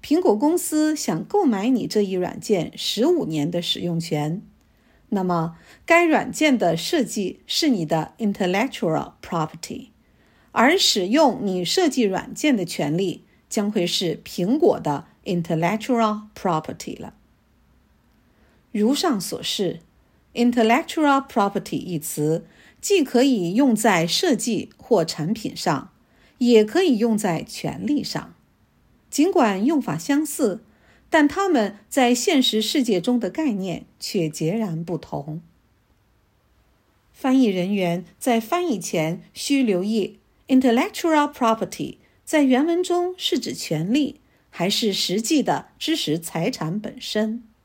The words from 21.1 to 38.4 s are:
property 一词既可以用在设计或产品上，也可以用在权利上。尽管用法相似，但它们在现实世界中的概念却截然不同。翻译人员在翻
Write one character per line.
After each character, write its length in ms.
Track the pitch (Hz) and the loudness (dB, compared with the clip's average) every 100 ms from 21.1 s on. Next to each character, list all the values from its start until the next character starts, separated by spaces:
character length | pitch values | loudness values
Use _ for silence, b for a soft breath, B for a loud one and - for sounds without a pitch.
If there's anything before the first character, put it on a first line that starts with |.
| 269 269 | 2 0
property 480 | - 202 202 - - | 0 0 -2 -6 -8
一 240 | - 170 | -6 -6
词 460 | - - 151 165 b b b b | -6 -4 -2 -2 b b b b
既 240 | - 403 | 0 2
可 180 | 277 233 | 4 4
以 320 | 277 233 170 | 4 2 0
用 220 | 202 277 214 | 2 4 4
在 320 | 233 180 165 | 4 2 2
设 260 | - 370 | 0 0
计 380 | 240 - 190 - _ | 0 0 -4 -6 _
或 260 | - 214 | 0 2
产 300 | 165 - 160 | 2 -4 -4
品 200 | 226 - | -4 -6
上， 380 | - - 147 - _ b b b b | -6 -2 -2 -4 _ b b b b
也 260 | 240 226 | 6 6
可 180 | 214 320 | 6 2
以 160 | 381 226 | 2 2
用 200 | 233 214 | 2 0
在 260 | 202 160 | 0 -2
权 420 | - - - - 196 | -6 -8 -8 -6 -4
利 160 | 294 | -4
上。 320 | - - - - _ _ _ _ _ _ _ | -4 -8 -10 -20 _ _ _ _ _ _ _
尽 200 | - 330 | 0 2
管 360 | 359 233 190 226 | 4 4 2 0
用 160 | 320 | 0
法 160 | 214 165 | -2 -6
相 280 | - 285 311 | 0 0 0
似， 380 | - 247 180 b b b b b | -2 -2 -2 b b b b b
但 180 | 320 294 | 4 4
它 220 | 370 392 | 2 2
们 300 | 294 202 - _ | 2 0 -4 _
在 260 | - 247 240 | 0 2 2
现 260 | - 302 | 2 2
实 200 | 254 214 | 2 0
世 200 | 214 311 | 0 0
界 200 | 240 185 | 2 0
中 180 | 170 247 | 0 -2
的 100 | 214 | -2
概 220 | 190 311 | -2 -2
念 340 | 202 190 160 - _ | -2 -4 -8 -12 _
却 300 | - 202 165 | -6 -2 -4
截 240 | - 160 | -2 -2
然 280 | 220 214 160 170 | -2 -4 -4 -6
不 120 | 175 | -8
同。 440 | - 151 143 156 - _ _ _ _ _ _ _ _ _ _ _ _ _ _ _ _ | -6 -10 -8 -12 -14 _ _ _ _ _ _ _ _ _ _ _ _ _ _ _ _
翻 260 | _ 269 262 | _ 2 4
译 100 | 240 | 4
人 280 | 185 180 202 | 2 0 0
员 300 | 180 175 180 _ | 0 -2 -6 _
在 220 | - | 0
翻 260 | 226 | 0